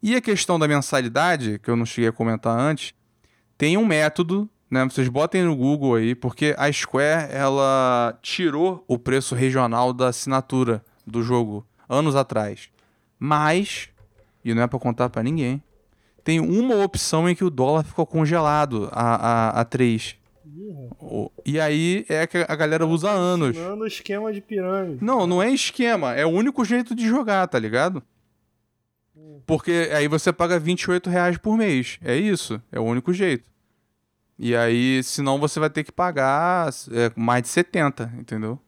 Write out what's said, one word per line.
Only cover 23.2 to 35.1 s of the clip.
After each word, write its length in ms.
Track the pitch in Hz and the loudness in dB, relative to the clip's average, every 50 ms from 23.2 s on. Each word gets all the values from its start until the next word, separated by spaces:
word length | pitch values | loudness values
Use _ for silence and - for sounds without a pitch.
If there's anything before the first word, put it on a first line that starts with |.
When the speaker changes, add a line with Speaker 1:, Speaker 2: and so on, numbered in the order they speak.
| 175 180 180 175 160 131 117 | 2 2 2 2 2 0 0
Speaker 2:
Ensinando 300 | 165 170 180 202 214 220 | -2 -4 -8 -6 -6 -6
esquema 460 | 220 202 - - - 196 202 214 220 214 | -6 -8 -8 -8 -6 -6 -4 -4 -4 -6
de 80 | 202 | -6
pirâmide. 640 | 202 _ 220 202 185 185 190 196 190 180 151 127 202 | -8 _ -6 -4 -2 -2 -2 -2 -2 -4 -6 -4 -2
Speaker 1:
Não, 200 | 214 262 247 190 170 | 0 0 2 2 2
não 120 | 180 180 | 2 2
é 80 | 190 233 269 | 2 2 2
esquema. 600 | 269 - - - - 254 233 233 196 156 127 120 | 0 -2 -4 -2 -2 0 0 2 0 0 -2 0
É 120 | 131 147 | 0 0
o 40 | 165 | 2
único 340 | 165 185 220 269 269 - 247 | 2 2 2 0 0 0 0
jeito 320 | 185 240 247 247 233 247 | 2 2 0 0 -2 -4
de 100 | 226 233 | -2 0
jogar, 400 | 226 226 269 277 220 202 190 185 | 2 2 2 2 2 2 0 0
tá 140 | 180 - 123 | 0 0 -2
ligado? 420 | 110 107 107 123 143 175 190 151 - _ _ _ _ _ _ _ _ _ _ _ _ _ _ _ _ _ _ _ _ _ _ | -2 0 0 2 0 0 -2 -4 -10 _ _ _ _ _ _ _ _ _ _ _ _ _ _ _ _ _ _ _ _ _ _
Speaker 2:
Hum. 240 | 156 156 156 151 143 127 | -20 -20 -20 -20 -20 -2
Speaker 1:
Porque 420 | - 165 156 - - 175 170 170 156 151 | 0 0 0 2 0 0 0 0 2 2
aí 140 | 151 147 147 | 2 2 2
você 240 | 147 160 - - 165 | 0 2 2 0 0
paga 260 | - 175 170 180 170 | 2 0 2 2 0
vinte 240 | 151 160 180 175 - | 2 0 -2 -2 0
e 80 | - | -2
oito 180 | 180 180 180 185 | -2 -2 0 0
reais 280 | 175 180 175 180 175 165 | 0 2 2 2 0 0
por 180 | _ 220 214 | _ 0 2
mês. 440 | 226 226 208 156 131 127 - - - - | 2 2 2 2 0 -2 -4 -8 -12 -4
É 140 | 135 120 | -2 -2
isso. 440 | 139 196 214 202 165 - - 113 110 - _ - | 0 2 0 0 -2 -2 -6 -8 -10 -10 _ -6
É 80 | - | -4
o 40 | 113 | -2
único 280 | 113 117 123 127 - 180 | 0 -2 -2 0 -2 0
jeito. 320 | 180 202 185 147 120 _ _ _ _ _ _ _ _ _ _ _ _ _ _ _ _ _ _ _ | 0 2 0 0 -2 _ _ _ _ _ _ _ _ _ _ _ _ _ _ _ _ _ _ _
E 200 | _ 117 117 120 | _ -4 0 0
aí, 440 | 117 117 117 117 120 123 131 131 131 127 | 2 2 2 2 2 2 2 2 0 -2
senão 340 | - | -4